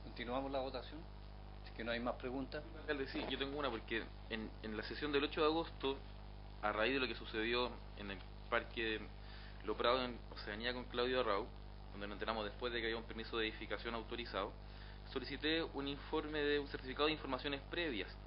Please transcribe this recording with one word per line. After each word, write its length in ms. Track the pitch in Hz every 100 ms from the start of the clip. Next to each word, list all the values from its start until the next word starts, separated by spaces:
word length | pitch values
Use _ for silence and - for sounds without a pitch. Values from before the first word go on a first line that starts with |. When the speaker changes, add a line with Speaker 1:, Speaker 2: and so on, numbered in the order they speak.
Speaker 1:
Continuamos 480 | - - 117 127 135
la 80 | 135
votación, 400 | 131 127 113 - - - - - - -
si 60 | -
es 60 | -
que 80 |
no 80 | 113
hay 80 | 117
más 160 | 120 113
preguntas. 480 | 131 131 131 151 - -
Speaker 2:
Alcalde, 280 | - 147 131
sí, 180 | 156 131
yo 80 | 131
tengo 200 | 139 143
una, 120 | 143
porque 340 | 113 101 113 101 101 -
en, 200 | 113 107 101
en 160 | 110 107
la 60 |
sesión 280 | 107 117 147
del 120 | 143
ocho 180 | 147 160
de 60 | 156
agosto, 500 | 160 165 - 135 139 - - - - - -
a 100 | 104
raíz 220 | 104 113
de 60 | 135
lo 80 | 127
que 80 | 113
sucedió 560 | 113 113 110 120 123 113 - 98
en 140 | 101
el 80 | 95 - - -
Parque 520 | 117 113 - 113 110 104 - - - - - 98
Lo 100 | 107
Prado, 300 | 117 131 123
en 140 | 117 101
Oceanía 400 | - - 104 120
con 140 | 123 117
Claudio 360 | 120 123 127
Arrau, 260 | 117 101 98 - - - -
donde 160 | 101 101
nos 80 | 101
enteramos 300 | 104 113 104
después 260 | 98 123
de 80 | 117
que 60 | 113
había 120 | 117
un 60 |
permiso 340 | 113 113 113 117
de 100 | 110
edificación 480 | 110 - 104 117 117
autorizado, 560 | 104 117 117 101 104 - - - - - -
solicité 520 | 135 127 139 147 160
un 240 | 165 135 139
informe 520 | 143 - 156 151 151
de 200 | 147 147
un 80 | 139
certificado 400 | 143 131 131 151
de 60 |
informaciones 460 | 156 139 131 147 143 -
previas 380 | 165 170 113 90 -